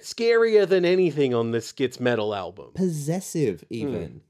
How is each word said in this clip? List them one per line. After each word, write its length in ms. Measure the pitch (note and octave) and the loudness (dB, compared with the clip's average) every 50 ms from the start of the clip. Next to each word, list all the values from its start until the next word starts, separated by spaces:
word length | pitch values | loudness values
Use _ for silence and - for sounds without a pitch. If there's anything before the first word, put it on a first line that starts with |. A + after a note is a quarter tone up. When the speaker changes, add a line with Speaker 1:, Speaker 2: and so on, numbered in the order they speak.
| - | -18
Speaker 1:
Scarier 680 | - - - A3+ A#3 A#3 A3+ A3+ A3+ G#3+ G#3 G3 E3 | -14 -8 -2 0 2 4 4 4 6 6 4 6 6
than 160 | F#3+ F#3 F3 | 4 4 4
anything 480 | E3+ F#3 F#3 F#3 E3 C#3 D3+ C#3 B2+ B2 | 4 4 4 2 2 2 2 0 2 2
on 160 | A#2 A#2 A2+ A#2 | 0 0 0 -2
the 100 | A#2 A2 | -4 -4
Skits 360 | - - - C3+ B2 - - | -6 -4 -4 -4 -4 -2 -2
Metal 360 | B2 B2 A#2+ A2 G#2 G#2+ G#2 | 0 0 0 0 0 -2 -4
album. 380 | G2 F2+ F2 F#2 - C2+ A#1+ - | -4 -6 -8 -12 -14 -18 -12 -6
Speaker 2:
Possessive, 840 | - F#3+ F3+ D#3+ D3+ C#3+ D3+ E3+ F#3+ F#3 - - E3+ C#3+ A2 F2+ D#2 - | -4 -2 -2 -2 -4 -4 -6 -6 -6 -8 -8 -4 -2 -2 -2 -2 -4 -8
Speaker 1:
Hmm. 120 | - A#2 | -12 -10
Speaker 2:
even. 460 | A#2 D3 C#3 A#2+ E2+ E2 - - - - _ | -8 -6 -6 -6 -6 -8 -10 -14 -18 -20 _